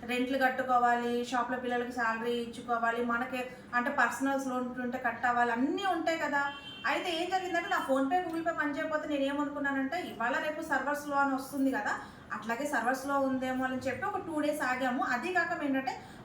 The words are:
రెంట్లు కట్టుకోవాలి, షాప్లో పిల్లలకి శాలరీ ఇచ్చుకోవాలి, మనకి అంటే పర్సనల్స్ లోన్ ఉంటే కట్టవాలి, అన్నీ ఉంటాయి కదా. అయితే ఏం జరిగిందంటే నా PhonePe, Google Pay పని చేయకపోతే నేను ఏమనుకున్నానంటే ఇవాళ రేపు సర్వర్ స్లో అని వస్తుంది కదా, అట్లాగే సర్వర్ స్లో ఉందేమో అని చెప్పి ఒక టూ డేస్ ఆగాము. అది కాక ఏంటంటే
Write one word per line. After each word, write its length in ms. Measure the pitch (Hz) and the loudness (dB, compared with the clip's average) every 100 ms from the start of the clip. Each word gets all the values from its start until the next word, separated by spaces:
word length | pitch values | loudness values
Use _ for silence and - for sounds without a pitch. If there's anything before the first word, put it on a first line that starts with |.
రెంట్లు 340 | 226 247 254 269 | -2 -2 0 4
కట్టుకోవాలి, 840 | 262 254 262 247 240 240 240 240 | 2 2 2 4 4 2 2 -2
షాప్లో 340 | 240 254 240 247 | 0 0 0 -2
పిల్లలకి 340 | 247 247 240 | -2 -2 -2
శాలరీ 400 | 254 226 226 233 | -2 0 0 -2
ఇచ్చుకోవాలి, 720 | 240 233 233 - 233 233 233 | -2 -4 -8 -2 0 0 0
మనకి 400 | 240 233 262 254 254 - - | 0 0 -2 -4 -6 -10 -4
అంటే 160 | 240 240 | 0 0
పర్సనల్స్ 560 | 277 233 - 269 277 269 | 2 2 2 0 0 0
లోన్ 340 | 254 247 247 | -2 -4 -4
ఉంటే 180 | 247 254 | -4 -2
కట్టవాలి, 540 | 233 226 247 240 240 | -4 0 0 4 2
అన్నీ 320 | 233 277 370 392 | 4 4 4 4
ఉంటాయి 320 | 339 320 320 | 2 2 2
కదా. 340 | 294 285 285 285 - - 226 | 2 2 0 -2 -10 -6 0
అయితే 360 | 311 359 330 | 0 0 -2
ఏం 80 | 349 | 2
జరిగిందంటే 380 | 370 359 339 339 | 0 2 0 2
నా 180 | 359 - | 0 2
PhonePe, 340 | 269 269 359 | 2 4 2
Google 220 | 349 330 330 | 2 -2 -2
Pay 100 | 320 | 0
పని 180 | 294 285 | 0 0
చేయకపోతే 320 | 311 302 302 | 0 -2 0
నేను 140 | 285 | 0
ఏమనుకున్నానంటే 800 | 269 285 285 285 277 269 269 349 | 0 0 -2 0 0 0 0 -2
ఇవాళ 380 | - - 233 294 | -6 -2 0 0
రేపు 240 | 302 302 | -2 -4
సర్వర్ 340 | - 269 254 294 | -2 0 0 -2
స్లో 200 | 294 277 | 0 2
అని 180 | 277 | 2
వస్తుంది 360 | 262 - 285 269 | 2 -2 0 2
కదా, 300 | - 262 - - - - | 2 -2 -4 -6 -16 -10
అట్లాగే 340 | - 220 233 285 | -10 -4 -2 0
సర్వర్ 300 | 262 226 262 | 0 0 0
స్లో 240 | 277 277 | 0 2
ఉందేమో 440 | 262 262 262 262 | 2 0 0 0
అని 120 | 262 262 | 0 0
చెప్పి 300 | 269 - 381 | -2 -2 -2
ఒక 100 | 392 | -2
టూ 240 | - 311 | -4 0
డేస్ 220 | 294 294 | 0 0
ఆగాము. 420 | 269 254 262 247 | 0 0 0 0
అది 280 | 381 370 349 | 0 0 0
కాక 320 | 359 330 330 | 0 0 0
ఏంటంటే 380 | 294 269 269 392 - - | 0 0 0 -6 -12 -16